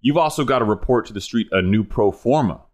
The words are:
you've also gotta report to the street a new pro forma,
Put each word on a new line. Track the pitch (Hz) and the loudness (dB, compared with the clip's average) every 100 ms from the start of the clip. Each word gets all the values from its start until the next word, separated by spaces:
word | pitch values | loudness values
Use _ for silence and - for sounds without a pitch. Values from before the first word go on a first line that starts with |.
you've | 127 156 | 0 2
also | 156 151 | 0 0
gotta | 131 131 | 0 0
report | 107 104 - 120 - | 0 0 0 0 -2
to | |
the | 101 | -10
street | - 117 - | -6 -4 -2
a | 95 | -2
new | 92 107 | 2 0
pro | 104 - 101 | 0 0 0
forma, | - 117 147 110 - - | 0 0 0 0 -4 -14